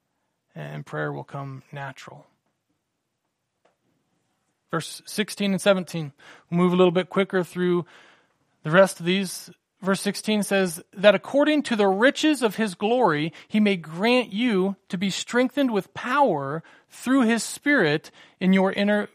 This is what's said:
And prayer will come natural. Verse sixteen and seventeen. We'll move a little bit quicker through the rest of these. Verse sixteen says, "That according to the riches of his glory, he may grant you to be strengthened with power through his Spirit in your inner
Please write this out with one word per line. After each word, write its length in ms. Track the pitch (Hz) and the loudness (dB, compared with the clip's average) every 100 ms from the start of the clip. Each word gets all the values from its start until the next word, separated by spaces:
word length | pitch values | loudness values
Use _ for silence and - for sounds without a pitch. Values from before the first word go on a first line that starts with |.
| _ _ _ _ _ 165 | _ _ _ _ _ -16
And 280 | 147 151 | -14 -14
prayer 280 | 143 151 151 | -12 -8 -8
will 100 | 139 | -8
come 400 | 135 143 139 131 - | -12 -14 -12 -14 -16
natural. 560 | 143 135 - - 143 - _ _ _ _ _ _ _ _ _ _ _ _ _ _ _ _ _ _ _ _ _ _ _ _ | -14 -14 -16 -20 -20 -20 _ _ _ _ _ _ _ _ _ _ _ _ _ _ _ _ _ _ _ _ _ _ _ _
Verse 320 | 165 - - | -8 -8 -14
sixteen 480 | - - 208 - 202 | -12 -6 -6 -4 -2
and 80 | 190 | 0
seventeen. 520 | 208 190 170 170 147 - - - - | 2 2 0 -8 -10 -12 -20 -20 -4
We'll 80 | 175 | 0
move 140 | 180 | 2
a 40 | 180 | 4
little 140 | 180 | 4
bit 200 | 175 170 | 4 -2
quicker 340 | - 190 190 | -2 -2 -2
through 420 | 170 180 180 175 - - - _ _ _ _ _ | -4 -2 0 0 -4 -12 -20 _ _ _ _ _
the 60 | 156 | 0
rest 280 | 170 190 - | 4 4 4
of 80 | 170 | -2
these. 440 | 190 185 - - - _ _ | 0 -2 -8 -16 -20 _ _
Verse 180 | 190 190 | -2 -2
sixteen 420 | 202 - - 214 | -2 -6 -2 -2
says, 400 | 190 196 185 165 - | 0 0 0 -4 -14
"That 200 | 208 208 | 2 4
according 480 | 190 - 277 294 302 | 4 2 0 2 0
to 120 | - 220 | 0 2
the 100 | 202 | 2
riches 560 | 190 254 277 311 294 | 4 2 2 0 0
of 140 | 233 196 | 0 -2
his 180 | 220 | -4
glory, 580 | 175 208 247 220 147 160 - - | -2 -2 2 2 2 -2 -8 -4
he 140 | 214 | 0
may 160 | 208 196 | 2 0
grant 560 | 156 165 220 247 233 | -4 -4 0 0 0
you 440 | 196 247 190 190 196 - | -2 0 0 0 -4 -8
to 100 | 185 | -4
be 120 | 196 | -4
strengthened 600 | - - 240 254 - 269 | -4 -4 -2 0 0 0
with 240 | 208 - | 0 -4
power 680 | - 233 277 269 151 135 160 - - _ | -10 -4 0 2 0 -4 -8 -10 -20 _
through 340 | - 240 269 | -10 0 2
his 220 | 220 233 | 2 0
Spirit 680 | - - 285 285 160 156 - - - - | -4 -6 0 2 4 0 -4 -20 -20 -4
in 120 | 185 | 2
your 200 | 190 190 | 4 2
inner 360 | 202 202 208 202 | 0 0 0 -2